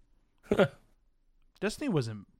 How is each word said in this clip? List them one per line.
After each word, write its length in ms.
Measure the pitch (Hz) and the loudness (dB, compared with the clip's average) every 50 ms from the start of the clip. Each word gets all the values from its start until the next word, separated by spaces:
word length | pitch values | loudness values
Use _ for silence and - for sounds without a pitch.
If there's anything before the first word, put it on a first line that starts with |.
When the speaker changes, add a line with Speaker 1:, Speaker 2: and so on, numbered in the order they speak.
| _ _ _ _ _ _ _ _ _ - 208 - | _ _ _ _ _ _ _ _ _ 0 2 4
Speaker 1:
Oh. 80 | 190 - - - _ _ _ _ _ _ _ _ _ _ _ _ _ _ _ _ | 4 2 2 -4 _ _ _ _ _ _ _ _ _ _ _ _ _ _ _ _
Speaker 2:
Destiny 300 | - 202 - - 302 285 | -6 -6 -4 -4 -4 -2
was 180 | 196 151 123 113 | 0 0 -2 -2
in 180 | 110 104 98 - _ _ | -6 -12 -14 -18 _ _